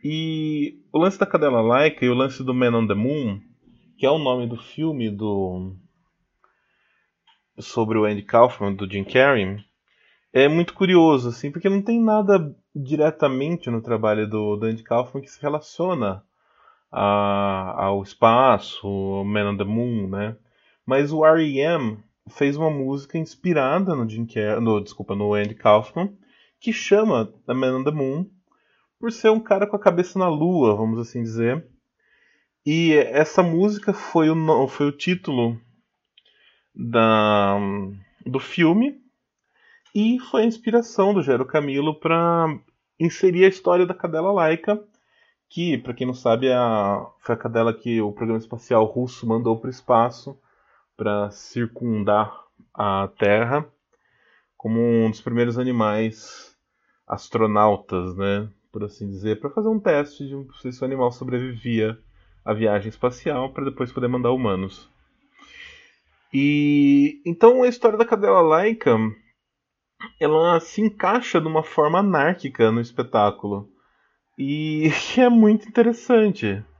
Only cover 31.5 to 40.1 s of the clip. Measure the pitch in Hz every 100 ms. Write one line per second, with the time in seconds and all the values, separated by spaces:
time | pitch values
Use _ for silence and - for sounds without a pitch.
31.5 | 147 - _ _ _ _ _ _ _ _
32.5 | _ 143 160 165 151 135 131 151 - 175
33.5 | 165 202 208 - - - 170 156 160 160
34.5 | 151 135 - 143 143 - 180 - 131 117
35.5 | 117 _ _ _ _ _ _ _ _ _
36.5 | _ _ - 120 113 113 110 107 104 98
37.5 | 101 101 101 98 101 - _ - 131 -
38.5 | - 165 190 269 277 _ _ _ _ _
39.5 | _ _ _ _ 208 220